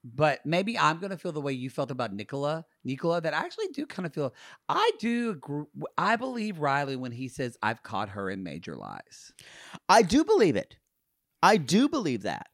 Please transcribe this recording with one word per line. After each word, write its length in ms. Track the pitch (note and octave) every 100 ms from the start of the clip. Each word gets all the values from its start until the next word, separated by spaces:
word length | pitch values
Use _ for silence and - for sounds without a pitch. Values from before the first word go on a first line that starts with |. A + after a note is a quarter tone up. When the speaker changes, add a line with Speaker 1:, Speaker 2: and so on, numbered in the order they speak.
Speaker 1:
but 440 | B2 A#2+ D3+ C3+
maybe 340 | C#3+ E3+ G3 A#3
I'm 200 | D3+ E3
gonna 180 | F#3+ F#3+
feel 160 | F#3
the 80 | D3+
way 100 | C#3+
you 180 | C3 C3
felt 220 | - C3+
about 220 | B2+ A#2
Nicola, 520 | G2 G#2 C#3 C#3+ D#3+ D#3+ _
Nicola, 340 | B2+ C#3 E3+ E3+
that 140 | D#3+
I 60 | D3+
actually 280 | F4 - G4
do 120 | -
kinda 240 | D4+ - E3+
feel, 240 | D#3 C3+ - - - -
I 220 | F4+ A4+ A4
do 340 | A3 A#3+ A#3
agree, 340 | E3 - D3 D3+ C#3 D3+ -
I 180 | F#3
believe 440 | A3+ C4 A#3+ G#3+ E3+
Riley 360 | C#3+ C#3 C#3
when 160 | C3 B2+
he 160 | A#2+ C3
says, 300 | - B2+ -
'I've 220 | G#2+ A2+
caught 240 | - G2+ G#2
her 180 | G2+ G2
in 140 | G2
major 340 | F2+ D2+ - C2
lies.'" 560 | G1+ G1+ - - - _ - - - - -
Speaker 2:
I 140 | G#3
do 200 | F#3 C4
believe 320 | E4 G#4 G3
it. 220 | G2+ - - _ _ _ _ _ _
I 140 | E3+ E3+
do 320 | C#3 F#3 C#4+
believe 320 | D4 F3 A#2
that. 260 | G2 C#2 -